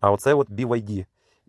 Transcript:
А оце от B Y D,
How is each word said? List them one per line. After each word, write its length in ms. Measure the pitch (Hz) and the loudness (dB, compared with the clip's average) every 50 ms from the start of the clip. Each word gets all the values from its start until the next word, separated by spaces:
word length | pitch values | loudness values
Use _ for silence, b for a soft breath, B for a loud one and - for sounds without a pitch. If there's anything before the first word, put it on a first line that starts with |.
А 100 | - 101 | 0 0
оце 240 | 101 101 - 135 147 | 2 2 2 2 2
от 160 | 143 135 - | 2 2 0
B 160 | 104 98 127 | -4 -6 -4
Y 180 | 120 120 117 107 | -2 -2 -4 -4
D, 220 | 101 107 98 95 - _ _ _ _ _ _ _ | -4 -6 -8 -8 -10 _ _ _ _ _ _ _